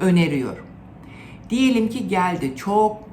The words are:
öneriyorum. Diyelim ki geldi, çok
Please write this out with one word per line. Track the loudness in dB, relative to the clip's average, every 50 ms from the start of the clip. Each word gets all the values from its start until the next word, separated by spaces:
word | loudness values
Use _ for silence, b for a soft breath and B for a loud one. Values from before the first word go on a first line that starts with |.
öneriyorum. | 2 4 4 4 4 2 0 -2 -4 -6 -8 -12 -16 -18 -20 -20 -20 -20 -20 -20 B B B B B B B B B -4
Diyelim | 0 2 2 4 4 2 0 0
ki | -2 -6 -4 -2
geldi, | 0 0 0 0 0 -2 -4 -6 -6
çok | -6 -4 0 2 2 2 2 0 -4 -12 -18